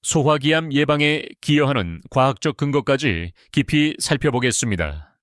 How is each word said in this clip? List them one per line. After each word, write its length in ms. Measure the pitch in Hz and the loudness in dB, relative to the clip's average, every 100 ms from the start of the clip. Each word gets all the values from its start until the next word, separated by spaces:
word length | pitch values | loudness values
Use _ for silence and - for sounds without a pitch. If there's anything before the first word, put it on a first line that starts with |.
소화기암 680 | - 160 143 151 139 160 160 | 0 0 2 2 2 0 0
예방에 540 | 139 147 147 147 151 - - | 0 2 2 2 -2 -6 -10
기여하는 600 | - 147 139 131 87 82 - | 0 2 4 0 -2 -8 -4
과학적 440 | 131 131 131 156 139 | 2 2 2 -4 -2
근거까지 760 | 143 143 - 135 143 85 87 - _ | 0 0 0 0 0 -2 -6 -14 _
깊이 420 | - - 151 151 - | -2 0 2 2 0
살펴보겠습니다. 1200 | - 143 151 127 123 113 123 95 78 73 76 _ | -2 0 0 0 0 0 -2 -2 -4 -6 -14 _